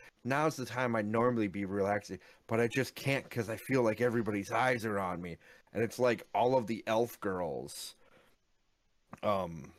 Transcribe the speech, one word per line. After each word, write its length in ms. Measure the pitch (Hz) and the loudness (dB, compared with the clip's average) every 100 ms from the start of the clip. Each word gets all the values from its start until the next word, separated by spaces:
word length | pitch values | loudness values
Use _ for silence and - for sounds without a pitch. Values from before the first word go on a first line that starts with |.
| - _ 120 | -20 _ -2
"Now's 320 | 139 156 139 | 0 0 -2
the 80 | 123 | -6
time 320 | 117 127 113 | -2 0 0
I'd 80 | 104 | 2
normally 420 | 113 120 120 104 | 4 4 4 0
be 160 | 98 | 0
relaxing, 560 | 98 101 98 104 - 92 - - - | -2 0 2 0 -2 -12 -14 -20 -2
but 120 | 117 | 2
I 80 | 120 | 2
just 260 | 135 123 - | 2 -2 -4
can't 340 | 135 139 - | -2 -2 -2
'cause 200 | 123 107 | -6 -4
I 60 | 110 | -6
feel 280 | - 131 | 0 2
like 180 | 117 107 | 2 2
everybody's 500 | 120 117 107 104 98 | 2 2 0 -2 -2
eyes 320 | 113 127 123 110 | 2 2 2 0
are 140 | 101 | -2
on 220 | 95 87 | -2 -4
me." 160 | 87 80 - - _ | -8 -12 -16 -20 _
And 80 | 98 | -2
it's 180 | 113 - | -2 2
like 280 | 123 107 - 101 | 2 2 -2 2
all 220 | 120 131 | 4 4
of 100 | 107 | 0
the 160 | 113 - | -6 0
elf 300 | 110 120 - | 0 0 -2
girls, 720 | 104 92 85 65 69 - - - _ - _ _ _ _ _ _ _ _ _ - | -4 -2 -4 -4 -8 -12 -14 -16 _ -20 _ _ _ _ _ _ _ _ _ -6
um, 500 | - 98 90 82 67 | 0 0 -2 -8 -14